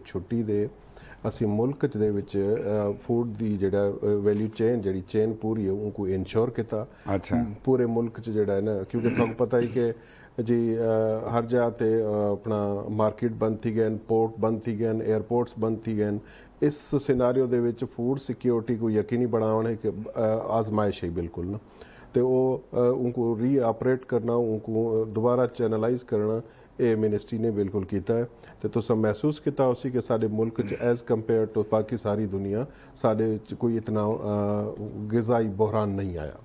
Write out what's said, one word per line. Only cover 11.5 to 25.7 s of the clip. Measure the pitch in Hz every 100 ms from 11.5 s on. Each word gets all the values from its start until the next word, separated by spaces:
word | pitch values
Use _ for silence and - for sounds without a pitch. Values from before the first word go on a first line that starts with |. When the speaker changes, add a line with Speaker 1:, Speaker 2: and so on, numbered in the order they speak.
| 123 120
Speaker 1:
ਤੇ, | 117 110 113
ਅ, | 107 104 104
ਆਪਣਾ | 101 113 107 101 101 107
ਮਾਰਕੀਟ | 107 107 - 120
ਬੰਦ | 110 110 110
ਥੀ | 120 110
ਗਏ | 110
ਨੇ, | 107 -
ਪੋਰਟ | 113 113 110
ਬੰਦ | 110 113
ਥੀ | 120 104
ਗਏ | 113
ਨੇ, | 110 110
ਏਅਰਪੋਰਟਸ | 107 104 120 120 110
ਬੰਦ | 110 107
ਥੀ | 113 107
ਗਏ | 104
ਨੇ। | 104 - - - -
ਇਸ | 147 147 -
ਸਿਨੈਰੀਓ | 143 - 127 123 127 127
ਦੇ | 123
ਵਿੱਚ | 120 117
ਫੂਡ | 120 - 120 139
ਸਿਕਿਉਰਿਟੀ | - 120 127 117 107 113
ਕੋ | 113
ਯਕੀਨੀ | 107 101 120 123
ਬਣਾਉਣਾ | 113 110 110 117
ਇੱਕ, | 110 107
ਅ, | 95 110 - 110 110 -
ਆਜ਼ਮਾਇਸ਼ | 113 107 107 104 -
ਹੈ | 87
ਬਿਲਕੁਲ | 85 85 - 90
ਨਾ। | 107 - - - - -
ते | 123
ओ, | 127 127 131 127
अ, | -
उनको | - 123 127 123 120 117
रीऑपरेट | 110 123 139 117 110 127 127
करना, | - 120 117
उनको | 120 117 110 113 110 113 110
दोबारा | 110 110 120 123 120
चैनलाइज | - 110